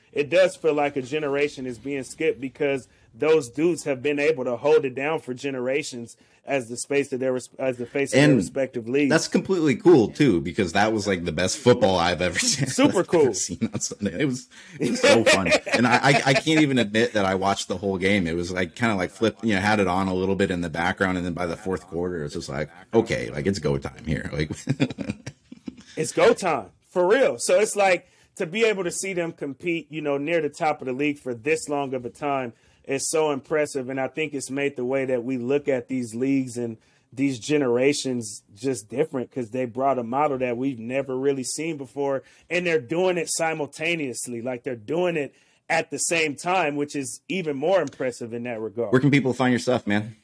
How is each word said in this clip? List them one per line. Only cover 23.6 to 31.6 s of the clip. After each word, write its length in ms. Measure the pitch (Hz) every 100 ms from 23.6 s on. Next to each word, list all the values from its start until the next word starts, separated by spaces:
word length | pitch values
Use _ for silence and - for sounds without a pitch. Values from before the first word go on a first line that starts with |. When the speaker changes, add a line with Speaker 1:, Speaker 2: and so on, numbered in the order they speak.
| 73 69
Speaker 2:
time 280 | 71 - 78
here." 240 | 60 -
Like, 200 | 73 78 - -
<laughs> 600 | 147 135 - - - - - _ - - - - -
Speaker 1:
It's 140 | 160
go 200 | - 214
time, 340 | - 185 135 98 _ _
for 160 | 185 180
real. 300 | 254 208 120
So 200 | - 185
it's 160 | 214 208
like, 320 | 196 175 - _ _ -
to 100 | 170
be 200 | 214 220
able 180 | 196
to 80 | 175
see 220 | - 196
them 180 | 175 165
compete, 560 | 165 143 135 175 165 -
you 100 | 156
know, 160 | 151 143
near 240 | 147 170
the 80 | 147
top 300 | - 160 147
of 40 | 127
the 80 |
league 240 | 127 147 143
for 140 | 131
this 340 | 117 131 156